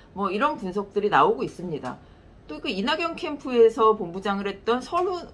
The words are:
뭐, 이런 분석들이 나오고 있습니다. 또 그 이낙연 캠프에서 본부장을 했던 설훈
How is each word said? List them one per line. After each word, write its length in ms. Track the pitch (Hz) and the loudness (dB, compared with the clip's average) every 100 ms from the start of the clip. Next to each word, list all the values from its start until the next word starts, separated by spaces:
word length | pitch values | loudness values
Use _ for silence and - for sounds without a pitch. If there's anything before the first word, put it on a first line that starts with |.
| - | -20
뭐, 160 | - 196 | -6 -4
이런 260 | 190 285 302 | 0 0 -2
분석들이 540 | 190 185 196 208 202 | -6 -6 -4 -2 2
나오고 320 | 143 165 233 | 4 4 2
있습니다. 560 | 190 - 175 147 127 135 - - - - - | -4 -8 -8 -8 -8 -12 -18 -20 -20 -20 -16
또 120 | 302 | -10
그 80 | 302 | -6
이낙연 460 | 196 233 311 339 | -4 -2 -2 -2
캠프에서 800 | 320 339 285 285 240 226 220 220 | -6 -8 -8 -4 6 6 8 4
본부장을 500 | 214 175 180 202 196 196 | 4 -2 -6 -4 -4 -4
했던 320 | 196 - 240 | -6 -2 -2
설훈 480 | 254 349 359 359 320 | 0 -2 -2 -4 -8